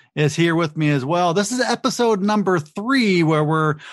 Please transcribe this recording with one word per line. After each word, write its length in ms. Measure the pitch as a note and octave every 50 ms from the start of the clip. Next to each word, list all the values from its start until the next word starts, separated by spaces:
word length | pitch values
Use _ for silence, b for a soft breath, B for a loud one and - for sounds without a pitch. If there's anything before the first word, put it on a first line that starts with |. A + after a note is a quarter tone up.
| B B B
is 180 | - D3+ C#3+ D3+
here 220 | E3 E3+ E3+ E3
with 220 | E3 E3+ D3+ D#3 D#3
me 120 | D#3 D3
as 140 | D3 C#3 B2
well. 300 | C#3 E3+ F3 F3+ F3 D#3+
This 180 | G3 G#3 G3+
is 80 | B3 B3+
episode 600 | A#3+ A3 A#3 A3+ - B3+ - - A#3+ A3+ A3 G3
number 360 | F#3+ G#3 G#3+ G#3+ F#3+ F#3+ F#3 E3+
three, 640 | D3+ - - G3+ G#3 A#3+ C4+ C4+ A#3 G3+ F#3 F3
where 220 | E3 D#3 D#3+ D3+ D3+
we're 320 | D3+ D#3+ D#3+ D#3 D#3 D3 D3+ B B